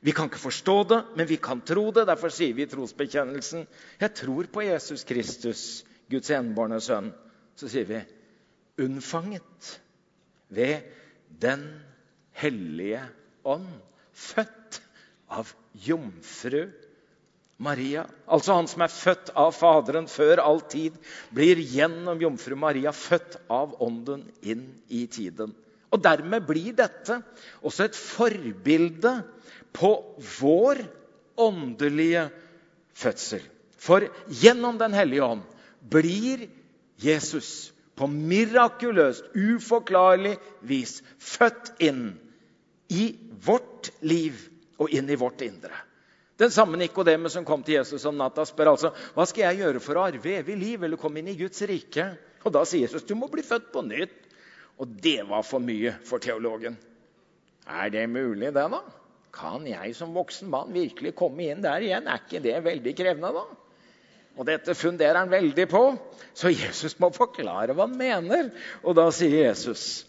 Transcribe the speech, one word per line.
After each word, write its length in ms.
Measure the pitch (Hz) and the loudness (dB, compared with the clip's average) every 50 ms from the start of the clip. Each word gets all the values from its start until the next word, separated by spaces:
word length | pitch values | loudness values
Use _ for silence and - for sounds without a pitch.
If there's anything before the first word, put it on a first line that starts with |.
| - | 0
Vi 80 | 143 151 | 0 0
kan 140 | - 156 135 | 0 -2 -4
ikke 140 | - - - | -6 -8 -8
forstå 320 | 135 117 - - 190 190 202 202 185 | -8 -8 -2 2 4 4 4 6 4
det, 80 | 226 226 220 226 - 160 | 2 2 2 -4 -4 -4
men 120 | 170 151 | -2 -2
vi 100 | 160 - | -2 -4
kan 220 | - - 131 123 - | -2 -6 -6 -6 -2
tro 240 | - 165 190 214 214 214 | -2 0 0 0 2 2
det. 100 | 226 226 190 | 2 4 4
Derfor 260 | 165 156 165 165 - | 2 0 0 -6 -2
sier 200 | - 175 190 110 | -2 -2 -2 0
vi 120 | 123 147 - | -2 -6 -6
i 40 | |
trosbekjennelsen, 920 | 131 135 131 113 - - 143 131 - 147 139 123 139 143 127 - - 170 156 _ _ - - - - _ | -6 -10 -10 -10 -6 -6 -6 -4 -2 -4 -4 -2 -6 -10 -10 -10 -10 -10 -12 _ _ -20 -20 -20 -8 _
«Jeg 160 | 202 214 208 - | -4 -4 -4 -6
tror 300 | - 131 131 147 180 - | -8 -6 -4 -4 -6 -6
på 140 | - 208 214 202 | -6 -6 -2 -2
Jesus 360 | 175 151 - - 151 131 - - | -2 -2 -4 -8 -12 -14 -8 -4
Kristus, 760 | 127 120 110 101 - - - 117 107 - - - - - - _ _ _ _ _ | -4 -4 -4 -4 -8 -8 -6 -6 -6 -6 -10 -14 -14 -16 -18 _ _ _ _ _
Guds 200 | 131 131 - - | -6 -6 -2 -2
enbårne 480 | 151 139 123 117 107 107 113 110 113 110 107 | -2 -2 -2 -4 -4 -4 -4 -2 -4 -6 -2
sønn.» 280 | - 123 104 95 110 - - _ - _ _ _ _ _ | -2 -4 -4 -4 -8 -14 -16 _ -20 _ _ _ _ _
Så 160 | - 143 123 | -16 -14 -8
sier 160 | 110 131 107 90 | -6 -6 -4 -4
vi, 140 | 107 113 98 _ _ _ _ _ _ _ _ _ _ _ _ _ _ - 135 | -6 -10 -10 _ _ _ _ _ _ _ _ _ _ _ _ _ _ -6 -4
«Unnfanget 960 | 127 135 139 127 - - 165 165 202 214 180 _ _ _ _ - - - - _ _ _ _ _ _ _ _ _ _ _ _ _ _ 98 | -4 -4 -8 -10 -8 -8 -8 -8 -8 -12 -14 _ _ _ _ -20 -20 -20 -20 _ _ _ _ _ _ _ _ _ _ _ _ _ _ -4
ved 320 | 101 120 135 151 151 - - - - - _ _ _ _ _ - - | -2 -2 -2 -2 -4 -8 -16 -20 -20 -20 _ _ _ _ _ -12 -2
den 240 | - 120 135 139 143 151 156 151 - - _ _ _ _ _ _ _ _ _ | -2 -2 -2 -2 -6 -14 -18 -20 -20 -20 _ _ _ _ _ _ _ _ _
hellige 680 | - - 151 127 107 92 82 76 80 92 101 107 123 131 123 120 _ _ _ _ _ _ | -4 -4 -4 -4 -4 -8 -8 -8 -8 -6 -6 -6 -8 -10 -14 -20 _ _ _ _ _ _
ånd, 240 | 139 139 165 190 185 165 113 - _ _ _ _ _ _ | -6 -6 -6 -6 -16 -18 -20 -20 _ _ _ _ _ _
født 680 | - - - - - 220 - - - _ _ - - _ _ _ _ _ _ _ _ _ _ - | -20 -18 -6 -4 -4 -4 -4 -8 -20 _ _ -18 -18 _ _ _ _ _ _ _ _ _ _ -10
av 160 | 107 113 - - _ _ _ _ | -10 -10 -12 -16 _ _ _ _
jomfru 920 | 101 92 120 165 165 147 107 90 82 - - - - - 127 131 147 165 202 - - - _ _ _ _ _ _ _ _ _ _ _ _ _ _ _ 117 | -14 -4 -4 -4 -4 -4 -12 -16 -16 -20 -20 -18 -10 -8 -4 -4 -4 -4 -6 -12 -20 -20 _ _ _ _ _ _ _ _ _ _ _ _ _ _ _ -6
Maria.» 420 | 143 143 123 131 135 143 156 175 - - _ _ | -6 -4 -4 -4 -4 -4 -6 -8 -8 -14 _ _
Altså 320 | - 165 156 - 190 196 175 | 2 2 2 4 4 4 4
han 100 | 170 151 | 2 0
som 140 | - 165 170 | 0 0 0
er 100 | 160 - | 0 0
født 400 | - - 185 180 - - - - - | 0 2 2 2 2 -2 -6 2 4
av 140 | 147 165 160 | 4 4 4
Faderen 520 | - 165 170 160 156 131 135 139 160 165 151 | 6 6 8 8 8 6 2 -2 -4 -4 -6
før 300 | - - 151 151 170 175 139 | 0 4 6 6 6 6 6
all 180 | 151 151 160 151 - | 4 2 2 0 -6
tid, 260 | - 156 160 160 160 - - - - - - - 113 | -8 -4 -4 -6 -6 -8 -20 -20 -20 -20 -18 -8 0
blir 280 | 123 147 170 180 165 | 4 6 6 6 6
gjennom 600 | 165 131 123 135 147 165 165 165 175 180 170 165 | 2 -4 2 2 2 2 0 -4 -6 -6 -4 0
jomfru 340 | 165 165 139 113 - 127 135 139 | 0 0 0 -2 -8 -10 -6 -2
Maria 340 | 151 156 147 135 135 151 147 | 0 0 0 2 -2 -2 -4
født 440 | - - - 175 170 - - - - - _ | -4 0 0 0 0 0 -6 -20 -20 -6 _
av 260 | 117 127 147 147 135 - 123 | 0 0 0 -2 -2 -4 -4
ånden 420 | 117 117 117 117 131 139 139 - - - _ | -4 -4 -6 -8 -8 -10 -10 -10 -18 -20 _
inn 240 | - 101 113 117 127 131 135 - _ _ | -8 -6 -6 -6 -8 -16 -20 -20 _ _
i 160 | - 117 120 117 | -6 -6 -6 -6
tiden. 460 | - 113 107 90 85 - 107 107 107 _ _ _ _ _ _ _ - | -8 -10 -10 -10 -8 -8 -10 -10 -10 _ _ _ _ _ _ _ -2
Og 80 | 214 | 2
dermed 460 | 175 185 160 147 151 170 208 226 185 143 | 4 4 2 2 0 -4 -4 -4 -2 -2
blir 260 | 156 156 170 226 240 214 | -2 -2 -2 -4 0 0
dette 420 | 240 180 - - - - 233 240 233 - - - - - - - | 0 0 0 -12 -8 -8 -8 -8 -8 -16 -20 -20 -20 -20 -20 -8
også 260 | - 151 - - 196 214 | -8 -8 -2 -2 -2 -2
et 100 | 214 - | -2 -8
forbilde 1160 | - - - - 226 233 220 196 156 117 101 92 95 139 151 160 170 170 165 160 180 240 254 247 185 - - - - - - - - _ _ | -14 -12 -2 0 0 2 0 -2 -8 -8 -10 -4 2 2 4 4 4 0 0 0 0 2 2 0 -6 -12 -18 -20 -20 -20 -20 -20 -20 _ _
på 200 | - 170 196 214 - - - - - 127 104 - - | 0 4 4 4 2 0 -12 -18 -18 -16 -16 -10 -2
vår 420 | 135 139 156 175 220 269 285 262 226 165 - - - _ _ _ _ _ _ - | 2 4 4 6 6 4 2 0 -4 -14 -16 -20 -20 _ _ _ _ _ _ 2
åndelige 920 | 233 226 196 175 147 127 117 107 143 147 143 151 165 165 170 170 160 143 - - - - - - _ _ _ _ _ _ _ - | 2 2 2 -2 -6 -8 -4 0 0 0 2 2 2 2 2 2 0 -2 -8 -16 -20 -20 -20 -20 _ _ _ _ _ _ _ -4
fødsel. 480 | - 120 101 - - - 110 92 - - - _ _ _ _ _ | -2 -2 -2 -2 -8 -8 -8 -10 -10 -14 -20 _ _ _ _ _
For 300 | - - 170 196 202 - - - - - 147 117 | 2 4 4 4 4 0 -8 -16 -16 -14 -4 8
gjennom 380 | 127 220 247 247 233 240 233 220 | 8 8 8 8 0 -2 0 0
Den 160 | 226 220 202 | 0 0 4
hellige 300 | 202 202 147 127 143 139 | 2 2 2 4 2 2
ånd 180 | 123 117 107 92 - - - - - _ _ - 117 | 0 0 -4 -8 -16 -20 -20 -20 -20 _ _ -12 2
blir 560 | - 160 160 170 180 208 220 254 269 254 233 185 - - _ _ _ _ _ _ _ _ - | 4 4 4 4 0 -2 -2 -2 -4 -4 -8 -16 -18 -20 _ _ _ _ _ _ _ _ 0
Jesus 680 | 143 156 151 143 - - 151 120 - - - - - _ _ _ _ _ - | 0 0 2 0 -6 -6 -8 -8 -8 -14 -14 -16 -18 _ _ _ _ _ -4
på 80 | 135 143 | -4 -4
mirakuløst, 1160 | 147 147 151 160 180 202 233 220 226 247 240 233 233 - 240 240 226 180 156 135 120 - - - - | -2 -4 -2 2 2 2 2 4 4 4 4 4 2 -2 -4 0 4 6 6 6 4 -2 -10 -6 -2
uforklarlig 1000 | 208 190 214 233 233 - - 233 233 226 - 190 185 185 185 185 190 196 202 208 190 - - - - - | 0 2 2 2 0 0 0 0 0 2 4 6 6 8 8 8 6 4 -2 -4 -6 -12 -20 -20 -20 -6
vis 360 | 117 139 135 123 - - - - - - _ | -4 -2 -2 -2 -6 -10 -16 -20 -20 -20 _
født 540 | - - - - 240 226 226 - - - - - 165 | -16 -14 2 4 4 4 4 -2 -18 -20 -4 2 2
inn 220 | 151 139 127 120 107 92 80 - - - _ _ _ _ _ _ _ _ _ _ _ | 2 2 0 -6 -8 -8 -12 -18 -20 -20 _ _ _ _ _ _ _ _ _ _ _
i 220 | 170 175 214 226 - - - - - 98 92 | -2 0 0 -2 -2 -8 -18 -20 -20 -6 2
vårt 460 | 139 214 254 - - - - - - - _ | 2 2 2 2 -4 -20 -16 -16 -16 -16 _
liv 380 | - 156 165 170 160 156 135 107 - - - - _ _ _ _ | -2 0 0 2 0 -2 -6 -8 -16 -20 -20 -20 _ _ _ _
og 120 | 151 156 143 | -2 0 0
inn 160 | 143 135 139 | -2 0 0
i 80 | 147 127 | -2 0
vårt 240 | 123 127 - - 135 | -2 -4 -4 -6 -10
indre. 300 | 117 98 85 - - - - - _ _ _ _ _ _ _ _ _ _ _ | -10 -10 -12 -18 -16 -16 -16 -18 _ _ _ _ _ _ _ _ _ _ _
Den 120 | 214 240 | 2 4
samme 260 | - 208 220 180 160 175 | 6 6 4 4 4 -2
Nikodemus 580 | 180 160 - 190 185 170 160 156 165 165 151 180 | -2 -2 0 2 4 4 4 4 2 -4 -6 -6
som 80 | 170 | -2
kom 160 | 147 151 143 120 | -2 -2 -2 0
til 140 | 151 156 143 | 0 2 2
Jesus 280 | 131 127 147 135 135 147 | 2 0 -6 -6 -6 -4
om 80 | 147 147 | -4 -2
natta 280 | 135 131 - 151 156 151 | -4 -2 -2 -2 -4 -4
spør 260 | - - 156 151 147 | 0 4 6 8 8
altså, 160 | 131 147 165 151 - - - - | 6 4 -2 -4 -4 -16 -8 0
«Hva 120 | - 170 180 | 0 0 0
skal 160 | - 226 208 | 2 0 0
jeg 160 | 175 180 196 | 0 2 0
gjøre 200 | 196 160 135 123 - | 0 0 0 -2 -4
for 160 | - 143 175 | -2 -2 0
å 80 | 190 190 | 0 0
arve 320 | 156 120 104 165 196 190 | -2 -4 -6 -4 -4 -4
evig 180 | 139 151 208 202 | -4 -6 -6 -6
liv 260 | 180 214 233 214 175 | -6 -6 -6 -4 -4
eller 160 | 160 160 160 | -4 -6 -4
komme 220 | - 156 147 156 | -6 -6 -6 -6
inn 80 | 160 185 | -10 -10
i 80 | 196 156 | -8 -8
Guds 240 | 180 190 185 - 202 208 | -8 -8 -6 -8 -6 -4
rike?» 380 | 196 170 - _ - 151 170 196 180 160 - - _ _ - | -4 -6 -6 _ -4 -4 -4 -4 -6 -14 -20 -20 _ _ -4
Og 80 | - 143 | 2 2
da 80 | 143 165 165 | 4 2 4
sier 200 | 175 170 123 113 | 2 0 0 0
Jesus, 180 | - 160 - | -2 -8 -6
«Du 80 | - 202 | -6 -6
må 140 | 220 254 285 | -6 -4 -6
bli 140 | 285 311 294 | -6 -8 -4
født 240 | - 233 233 226 - - | -2 -4 -4 -4 -6 -8
på 100 | - - | -8 -6
nytt.» 300 | 104 104 135 175 - - - _ _ _ _ _ - - - - _ _ _ | -6 -4 -6 -6 -6 -8 -20 _ _ _ _ _ -20 -20 -20 -20 _ _ _
Og 80 | 135 123 110 98 92 | -12 -12 -12 0 0
det 160 | 160 147 117 101 101 | 0 2 2 -2 -2
var 160 | 101 107 110 | -2 -2 -2
for 160 | - - 131 | -2 -4 -4
mye 320 | 120 120 113 107 110 120 104 - - - | -2 -2 -2 -2 -2 -4 -4 -6 -8 -6
for 160 | 127 117 - | -6 -4 -4
teologen. 560 | 127 117 110 113 117 113 110 117 117 117 107 _ _ _ _ _ _ _ _ _ _ _ _ _ _ _ _ _ - | -4 -6 -4 -4 -6 -6 -6 -8 -10 -12 -12 _ _ _ _ _ _ _ _ _ _ _ _ _ _ _ _ _ -14
«Er 220 | - 82 95 107 104 | -8 -6 -6 -4 -2
det 140 | 107 113 117 | -4 -4 -4
mulig 400 | 117 127 135 123 107 101 117 139 147 | -4 -4 -4 -4 -4 -4 -6 -2 0
det 100 | 139 143 165 233 | 0 0 0 -4
da? 80 | 349 403 - - - _ _ _ _ _ _ - | -6 -10 -14 -20 -20 _ _ _ _ _ _ -18
Kan 340 | - - 80 90 131 156 139 | -14 -12 -10 -10 -10 -10 -10
jeg 240 | 104 87 92 110 117 - | -10 -8 -10 -10 -10 -10
som 180 | 170 165 165 180 | -12 -8 -6 -6
voksen 320 | 175 - - - 196 196 | -6 -6 -8 -16 -8 -4
mann 240 | 143 131 156 - 196 | -4 -4 -4 -4 -4
virkelig 400 | 180 175 127 - - 131 - - - | -4 -4 -4 -6 -8 -10 -10 -4 -2
komme 280 | 180 156 131 156 175 | -2 -2 -2 -4 -6
inn 160 | 156 147 185 | -6 -6 -4
der 240 | 202 165 139 170 220 | -2 -2 -2 -2 -2
igjen? 240 | 214 185 214 302 247 | -2 -4 -2 -2 -4
Er 140 | - - - | -4 -4 -6
ikke 180 | - 165 175 139 | -10 -10 -4 -2
det 140 | 120 120 160 165 | -2 -2 0 -2
veldig 300 | 165 175 151 117 123 - - | -2 -4 -2 -6 -6 -6 -2
krevende 340 | 180 185 175 147 165 190 254 | -2 -2 -2 -2 -4 -6 -6
da?» 80 | 254 311 466 - _ _ _ _ _ _ _ _ _ _ _ _ _ _ _ _ | -6 -8 -10 -16 _ _ _ _ _ _ _ _ _ _ _ _ _ _ _ _
Og 140 | - 127 147 | -8 -2 -2
dette 240 | 156 151 - - 175 | -2 -2 -2 -4 -4
funderer 460 | - - 170 175 170 160 151 160 175 | 0 0 -2 2 4 4 4 6 4
han 100 | 190 180 | 4 4
veldig 380 | 180 190 185 151 135 156 185 - | 2 4 4 2 2 2 0 4
på, 140 | 160 202 247 269 269 - - - - - - - _ | 6 6 6 6 4 0 -8 -16 -20 -20 -20 -20 _
så 160 | - - 180 | 0 2 2
Jesus 480 | 170 - - - - - - 156 - _ | 2 2 0 -6 -6 -6 -8 -8 0 _
må 140 | 180 175 175 | 2 2 4
forklare 640 | - 247 233 - - 143 98 85 95 107 117 135 165 | 2 0 0 0 -6 -6 -4 -2 -2 -2 -2 2 0
hva 80 | 196 | 0
han 80 | 233 254 254 | 0 0 -4
mener. 500 | 254 262 233 185 170 170 226 349 320 240 - - - - - - | -2 -2 0 -2 0 0 0 0 0 -2 -6 -12 -16 -16 -16 -4
Og 160 | - 170 175 165 | -2 4 6 6
da 80 | 165 165 156 | 6 6 4
sier 320 | - 175 156 143 156 151 | 4 2 4 6 6 4
Jesus 600 | 123 104 - - 123 110 - - - - - - | 4 2 0 -4 -8 -8 -6 -8 -10 -10 -10 -14